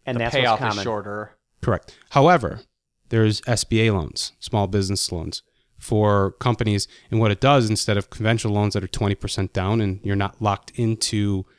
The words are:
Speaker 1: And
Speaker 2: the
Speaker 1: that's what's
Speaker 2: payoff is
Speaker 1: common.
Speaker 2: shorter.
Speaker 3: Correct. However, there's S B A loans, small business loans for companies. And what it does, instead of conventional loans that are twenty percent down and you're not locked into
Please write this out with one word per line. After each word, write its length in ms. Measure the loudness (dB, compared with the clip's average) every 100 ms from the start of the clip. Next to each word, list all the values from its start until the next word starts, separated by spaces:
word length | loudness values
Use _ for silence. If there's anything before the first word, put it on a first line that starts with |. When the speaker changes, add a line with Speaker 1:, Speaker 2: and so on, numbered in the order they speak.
| -6
Speaker 1:
And 80 |
Speaker 2:
the 40 | -4
Speaker 1:
that's 140 | -2
what's 100 | 0
Speaker 2:
payoff 160 | 0 0
is 80 | 0
Speaker 1:
common. 160 | -4
Speaker 2:
shorter. 480 | -4 -6 -6 -10 -12 _ _ _
Speaker 3:
Correct. 380 | -4 -4 -6 -20 _
However, 500 | 2 4 4 2 -8 -16 _ _ _ -4
there's 340 | 2 2 2 -2
S 180 | -2
B 220 | 0 2 2
A 60 |
loans, 400 | 2 -2 -6 -10 -12
small 300 | -4 -2 0
business 420 | 0 0 -2 -4
loans 320 | -6 -8 -10 -14 _ _ _
for 540 | -4 2 4 4 2
companies. 540 | 0 -2 0 0 0 -2 -10 -4
And 80 | 0
what 120 | 2
it 100 | 2
does, 300 | 4 4 4
instead 260 | 0 0 -2
of 140 | -2
conventional 420 | -4 0 0 0
loans 220 | 0 0
that 100 | 0
are 40 | -4
twenty 260 | -2 -2
percent 380 | -2 -4 -4 -4
down 280 | -2 0 0
and 200 | 0 -2
you're 140 | -2 -2
not 260 | -2 -4
locked 280 | -2 -2 -4
into 720 | -4 -2 -2 -2 0 0 -2 -4